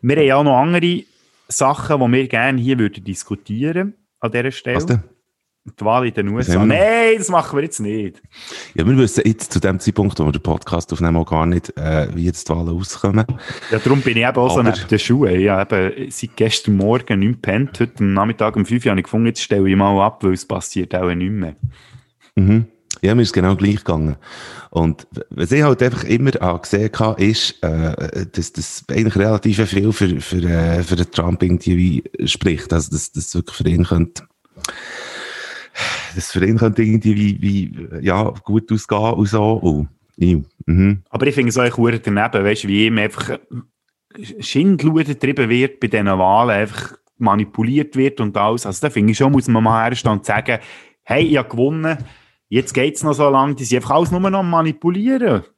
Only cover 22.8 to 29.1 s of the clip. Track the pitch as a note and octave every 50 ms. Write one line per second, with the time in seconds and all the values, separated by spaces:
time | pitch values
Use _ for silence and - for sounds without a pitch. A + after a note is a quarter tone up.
22.8 | _ _ - - - F#2+ A2+ B2 A#2 - - F#2+ F2+ F#2 G2 - G2+ G2+ G2+ G2
23.8 | - - E2+ D#2 D#2 D#2 C#2+ - _ - - - - - - - - - - E2
24.8 | E2 E2 D#2 - - _ - - - _ - - E2+ E2+ C3 D3 D3+ D3 C3 -
25.8 | B2 B2+ A#2+ - - - G#2 A#2 C3+ C3+ B2 - - F2+ E2+ - - - - G2+
26.8 | G#2+ G#2+ - - A2+ A2 A2 - F#2+ G2+ A2+ - - - - _ - D#2+ D#2+ D#2+
27.8 | D#2+ D#2+ D2+ - - D#2 - - F#2+ G2 - - E2 - _ - D#2 - - -
28.8 | - - - G2+ A2 G#2+